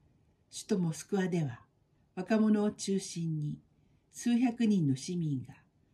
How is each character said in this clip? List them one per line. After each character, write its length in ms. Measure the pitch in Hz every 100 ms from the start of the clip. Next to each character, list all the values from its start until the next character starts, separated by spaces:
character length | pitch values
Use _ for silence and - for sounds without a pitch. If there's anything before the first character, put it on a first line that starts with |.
| _ _ _ _ _
首 120 | - -
都 120 | 196
モ 120 | 165
ス 120 | -
ク 100 | -
ワ 140 | 196 185
で 160 | 175
は、 160 | 139 117 - _ _ _ _ -
若 240 | 185 220
者 240 | 220 208
を 80 | 208
中 260 | - - 190
心 400 | - 170 165 156
に 220 | 147 - _ _ _ _ _
数 260 | - 240 233
百 300 | 254 226 226
人 220 | 196 143
の 80 | 131
市 180 | -
民 300 | 175 156 131
が 100 | - - _ _ _